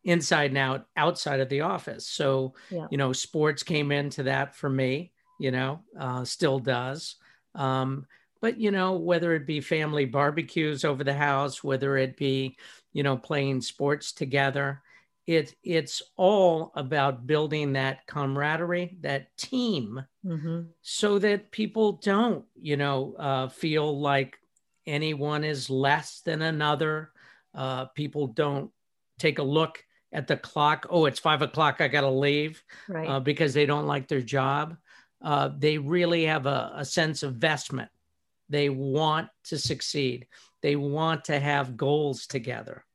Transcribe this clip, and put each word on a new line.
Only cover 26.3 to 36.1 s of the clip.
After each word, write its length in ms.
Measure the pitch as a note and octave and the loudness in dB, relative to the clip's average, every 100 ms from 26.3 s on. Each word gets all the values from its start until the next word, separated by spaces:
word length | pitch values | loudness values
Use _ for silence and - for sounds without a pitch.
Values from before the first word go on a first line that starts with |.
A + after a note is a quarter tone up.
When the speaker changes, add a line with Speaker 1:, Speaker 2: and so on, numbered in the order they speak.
| D#3 | -2
Speaker 1:
another. 680 | D#3+ D#3 D3+ D3 D#3 D#3 D#3 _ - - _ | 0 0 0 2 0 -2 -8 _ -20 -20 _
Uh, 340 | D3+ C3 B2+ C3 | -8 -6 -4 -8
people 420 | - D3 D3+ C3+ | -8 -6 -4 -4
don't 420 | A2 D3 C#3 - _ _ _ _ - | 0 0 0 -6 _ _ _ _ 0
take 220 | D#3+ C#3+ | 0 2
a 20 | |
look 400 | C#3 D3+ D#3+ - _ _ _ | 2 2 2 -4 _ _ _
at 160 | D3+ B2+ | -8 -2
the 80 | C#3+ | -4
clock. 500 | - - D3 D3+ - | -2 2 4 2 2
"Oh, 160 | F3 D3+ | 4 4
it's 120 | - | 4
five 240 | D#3+ D3+ | 2 2
o'clock, 380 | C#3+ D3 D3+ - | 2 2 2 2
I 80 | D3 | 0
gotta 200 | D3 C#3 | 2 2
leave," 540 | C3 C#3+ D3 D#3 D#3 _ - - | 2 2 2 -2 -8 _ -20 -10
Speaker 2:
Right. 200 | E3+ D#3 | -6 -2
Speaker 1:
uh, 120 | C3+ | 0
because 320 | C3 D3 D#3 | 0 2 2
they 120 | C#3 D3 | 4 2
don't 200 | D3 D3 | 2 0
like 200 | C#3+ C3 | -2 -2
their 140 | C#3+ | -4
job. 540 | A2+ C#3 C3 C#3+ D#3 E3+ _ - _ _ | 0 0 2 0 -2 -10 _ -20 _ _
Uh, 300 | D#3+ C#3+ C#3 C#3+ | 0 0 0 2
they 220 | D3+ D3+ | 0 0
really 460 | C#3 F3 F3 | 0 2 4